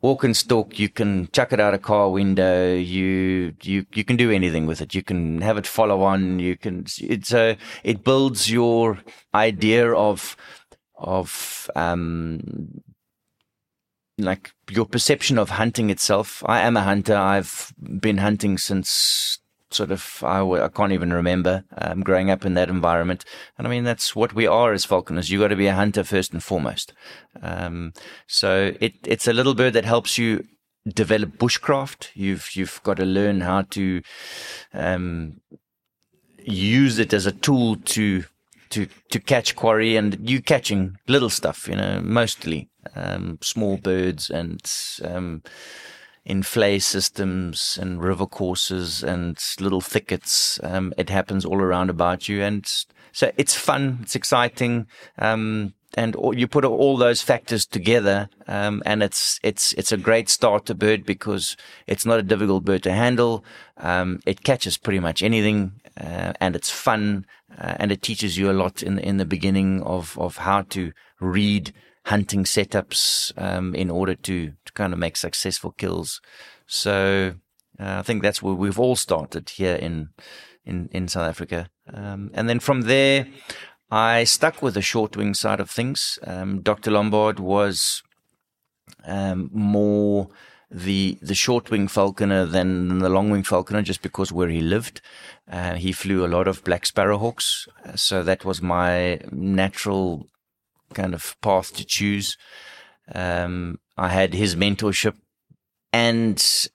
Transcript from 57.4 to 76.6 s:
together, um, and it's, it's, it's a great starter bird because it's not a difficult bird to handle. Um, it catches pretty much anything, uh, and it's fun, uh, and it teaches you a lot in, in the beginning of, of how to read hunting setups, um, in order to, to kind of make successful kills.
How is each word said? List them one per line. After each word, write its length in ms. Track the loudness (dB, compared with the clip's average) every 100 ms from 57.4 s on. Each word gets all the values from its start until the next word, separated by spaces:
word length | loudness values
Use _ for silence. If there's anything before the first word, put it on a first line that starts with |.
| 0 -2
together, 640 | -2 -2 2 4 4 2 -2 _ -10
um, 360 | -4 -2 -2
and 180 | -2 0
it's, 380 | 0 0 -2 0
it's, 300 | -2 0 -2
it's 180 | 0 -2
a 60 | 0
great 320 | 4 2 4
starter 460 | 2 4 2 0
bird 320 | 0 2 2 0
because 500 | -4 -2 -4 -4 -8 -16 -20 -6
it's 180 | -2
not 140 | 2 2
a 40 |
difficult 400 | 2 2 4 2 2
bird 160 | 0
to 100 | 2
handle. 500 | 2 2 4 2 0 -6 -20 -20 -10
Um, 420 | -2 0 0 -2 -4
it 180 | -4
catches 320 | 0 0 0 -4
pretty 240 | -2 0
much 220 | 0 0
anything, 580 | 0 2 2 2 -2 -6 -20 -14
uh, 360 | -10 -6 -6 -2
and 120 | -2
it's 160 | -2 -4
fun, 540 | -4 0 0 0 -2 -6 -20 _ -12
uh, 180 | -10 -4
and 120 | -2
it 120 | 0
teaches 340 | -2 -2 -2 0
you 140 | 2
a 20 |
lot 300 | 2 0 -2
in, 160 | -4 -2
in 180 | 0 -2
the 80 |
beginning 580 | 0 0 2 2 2 0
of, 360 | -2 -4 -6 -6
of 180 | -6 -4
how 240 | 0 0
to 300 | 0 -6 -6 -8 _ _
read 520 | -2 2 2 2 -2 -14 _ _ -2
hunting 360 | -2 0 -2
setups, 880 | 0 0 0 -2 -2 -2 0 0 -4 -6
um, 380 | -6 -4 -4
in 160 | -2 -2
order 240 | -2 -2
to, 380 | -4 -4 -6 -6 -10
to 80 | -18
kind 220 | -6 -4
of 40 | -2
make 160 | -4
successful 580 | -4 -6 -4 -4 -4 -8
kills. 500 | -8 -4 -4 -6 -12 _ -20 -20 -20